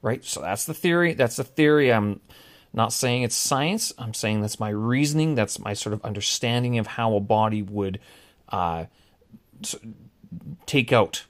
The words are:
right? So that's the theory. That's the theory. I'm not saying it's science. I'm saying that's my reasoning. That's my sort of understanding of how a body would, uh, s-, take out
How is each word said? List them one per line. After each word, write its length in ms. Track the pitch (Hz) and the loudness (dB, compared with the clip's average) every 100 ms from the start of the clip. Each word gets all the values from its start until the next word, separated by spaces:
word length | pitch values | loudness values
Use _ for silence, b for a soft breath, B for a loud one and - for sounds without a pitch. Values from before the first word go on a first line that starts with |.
right? 220 | 127 101 - | -2 -4 -6
So 160 | - | -8
that's 240 | 76 95 - | -4 -4 -4
the 80 | |
theory. 400 | 156 180 170 175 | -2 2 4 2
That's 220 | 156 123 - | 2 0 0
the 80 | |
theory. 500 | 131 - 151 151 135 | -6 2 6 6 6
I'm 280 | 113 104 98 _ B B B B | 4 2 -2 _ B B B B
not 180 | - 113 | -2 0
saying 320 | - 131 123 | 0 0 0
it's 140 | 120 - | 0 -2
science. 560 | - 135 151 214 - - | 0 0 0 -2 -4 -8
I'm 160 | 117 | -10
saying 280 | 107 110 107 | -4 -2 0
that's 180 | 104 - | -2 -4
my 100 | 107 | -4
reasoning. 680 | 104 113 127 143 151 160 139 | -2 0 2 2 2 0 2
That's 240 | 104 - | 0 -2
my 120 | 98 | -6
sort 220 | 101 - | -6 -4
of 100 | 107 | -6
understanding 760 | - 101 101 - 120 120 123 120 | -6 -4 -4 -2 0 0 0 0
of 100 | 107 | -2
how 280 | - 113 104 | -2 0 0
a 60 | |
body 400 | 101 107 110 107 | 2 2 2 0
would, 400 | 98 104 98 90 b b b b _ | -4 -4 -4 -4 b b b b _
uh, 360 | 98 87 82 82 b b b _ - _ - | -2 -2 -2 -8 b b b _ -20 _ -16
s-, 140 | - - 113 - - _ - - - 143 - | -12 -12 -14 -20 -20 _ -18 -16 -16 -16 -2
take 260 | 147 123 | 0 4
out 320 | 123 95 - - | 4 4 -2 -14